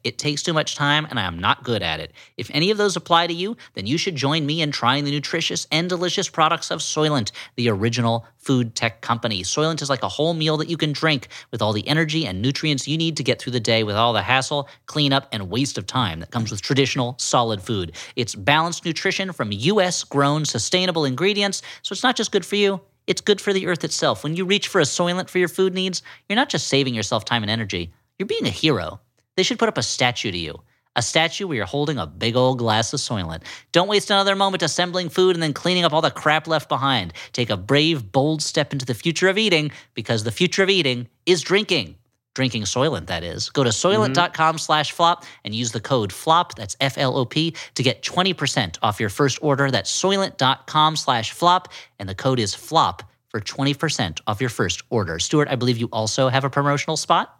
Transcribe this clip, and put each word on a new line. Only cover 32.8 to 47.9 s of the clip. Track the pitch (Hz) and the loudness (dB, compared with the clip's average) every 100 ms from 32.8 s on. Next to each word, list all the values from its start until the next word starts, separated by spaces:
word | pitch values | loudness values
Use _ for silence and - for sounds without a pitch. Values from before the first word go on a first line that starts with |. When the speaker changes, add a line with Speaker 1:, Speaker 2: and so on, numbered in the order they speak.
| 120 | 0
Speaker 1:
of | 147 | -2
Soylent. | - 107 85 80 - - - | -4 -4 -4 -8 -12 -18 0
Don't | 170 196 | 2 4
waste | 208 202 | 2 2
another | 202 196 196 | 2 2 2
moment | 196 190 | 2 2
assembling | 156 - 180 180 175 | -2 0 0 0 -2
food | 185 185 170 | 4 4 4
and | |
then | 160 | 0
cleaning | 135 175 180 170 | 0 0 2 4
up | |
all | 151 | 4
the | 156 | 0
crap | - 151 156 165 | 0 2 2 2
left | 156 - | -2 0
behind. | 139 135 127 87 - - | -2 2 0 -2 -10 -10
Take | - 120 | -4 -2
a | 101 | -2
brave, | 101 139 160 156 101 | 2 2 4 0 0
bold | 135 147 156 | 2 2 0
step | - - 143 | -2 -2 -2
into | 143 131 | -4 -4
the | |
future | 117 170 151 190 | -2 -2 2 2
of | 190 | 4
eating, | 220 160 151 - - - | 2 2 0 -6 -16 -12
because | 107 113 | -2 -2
the | 110 | -2
future | 104 - - | 0 0 2
of | 190 | 4
eating | 196 143 123 123 _ - | 4 2 -2 -6 _ 0
is | 180 | 2
drinking. | - 196 214 170 85 - _ _ _ - | 4 0 2 -2 -2 -12 _ _ _ -4
Drinking | 131 110 | -2 -2
Soylent, | 104 123 151 117 85 | -4 0 0 -2 -4
that | 87 | -6
is. | 85 92 - | -6 -6 -4
Go | - | 0
to | 120 | 0
Speaker 2:
Mm-hmm. | 107 180 214 | 2 2 4
Speaker 1:
soylent | 208 | 4
dot | 135 175 | 2 2
com | - 160 160 | 2 2 2
slash | - 156 139 | 0 0 0
flop | - 170 170 - - | 2 2 2 -4 -16
and | - | -8
use | 110 120 | -4 -4
the | 117 | -4
code | - 131 101 | 0 0 0
flop, | - 160 165 170 - | -2 2 4 2 -6
that's | 101 - | -10 -2
F | 135 - | -2 0
L | 135 131 | 0 0
O | 120 | -2
P, | 156 165 - - - | 0 -2 -4 -12 -2
to | |
get | 127 | 0